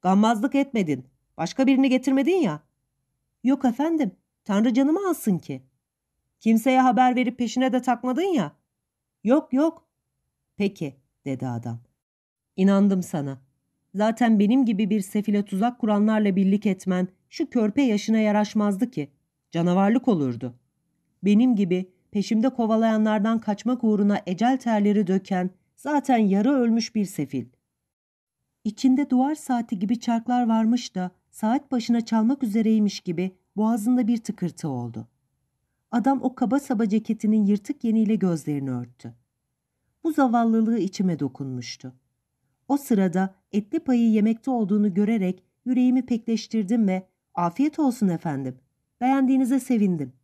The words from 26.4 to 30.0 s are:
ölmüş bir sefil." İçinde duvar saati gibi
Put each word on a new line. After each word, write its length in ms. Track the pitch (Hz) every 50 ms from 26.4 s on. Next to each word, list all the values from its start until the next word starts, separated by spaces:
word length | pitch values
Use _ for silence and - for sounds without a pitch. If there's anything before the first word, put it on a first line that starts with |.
| 208 254
ölmüş 440 | 294 269 240 233 226 233 226 - _
bir 100 | 220 202
sefil." 420 | 180 - - 151 - - 131 117 120 _ _ _ _ _ _ _ _ _ _ _ _ _ _ _ _ _ _ _ _ _ _ _
İçinde 460 | 220 214 - - 269 262 262 294 285
duvar 240 | 254 247 262 277 311
saati 440 | 302 - - 254 240 233 - 240 180
gibi 220 | 190 196 240 240